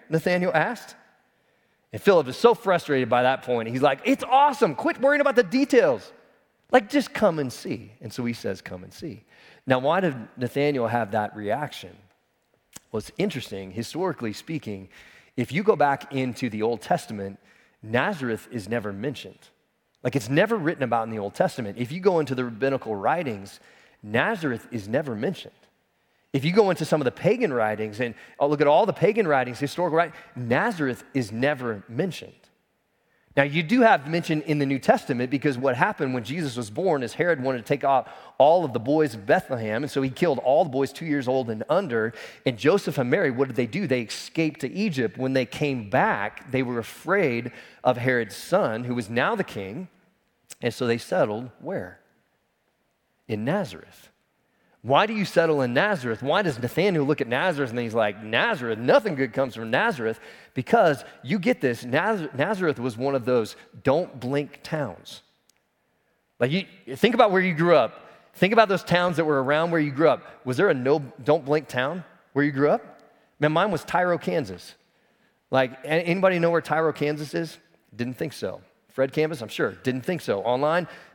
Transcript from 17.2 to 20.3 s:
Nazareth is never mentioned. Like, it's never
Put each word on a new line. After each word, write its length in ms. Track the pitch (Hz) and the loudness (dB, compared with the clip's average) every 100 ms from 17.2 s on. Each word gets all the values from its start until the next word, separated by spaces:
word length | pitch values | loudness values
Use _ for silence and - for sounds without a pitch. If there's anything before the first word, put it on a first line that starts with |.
| 98 98 _ _ _ _ | -10 -12 _ _ _ _
Nazareth 640 | 110 117 165 190 127 110 - | -4 -2 0 -2 -4 -6 -6
is 180 | 120 95 | -10 -6
never 240 | 117 104 | -6 -4
mentioned. 560 | 98 123 127 98 98 _ _ _ _ _ _ | -8 -8 -8 -14 -20 _ _ _ _ _ _
Like, 140 | 131 139 | -4 -2
it's 140 | |
never 260 | 110 | 0